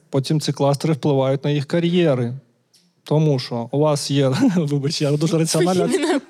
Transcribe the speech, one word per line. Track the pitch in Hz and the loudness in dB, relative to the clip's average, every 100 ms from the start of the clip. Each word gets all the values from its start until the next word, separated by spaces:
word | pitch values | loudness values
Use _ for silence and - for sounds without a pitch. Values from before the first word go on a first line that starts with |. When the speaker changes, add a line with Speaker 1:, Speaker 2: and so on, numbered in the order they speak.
| _ | _
Speaker 1:
потім | 139 131 156 | -4 0 -2
ці | - | -2
кластери | 135 139 139 156 | 0 0 0 0
впливають | 147 156 139 131 139 | -2 0 0 0 0
на | 147 | -2
їх | 147 135 | -2 -2
кар'єри. | 175 170 175 165 127 120 135 - _ _ _ _ _ | -2 0 2 2 2 -2 -8 -14 _ _ _ _ _
Тому | - 151 156 131 | -2 2 2 0
що | - 120 117 | -2 -8 -4
у | 139 | 0
вас | 151 143 - | 0 0 0
є, | 139 135 | 0 2
<laughs> | 131 262 180 | 2 2 2
вибач, | 143 143 135 - | 0 -2 -2 -2
я | 147 | -2
дуже | 147 160 165 | 0 0 0
раціональна, | 160 160 170 185 - | 0 0 0 2 0
Speaker 2:
Фемінна | 294 320 294 - | 0 0 -2 -2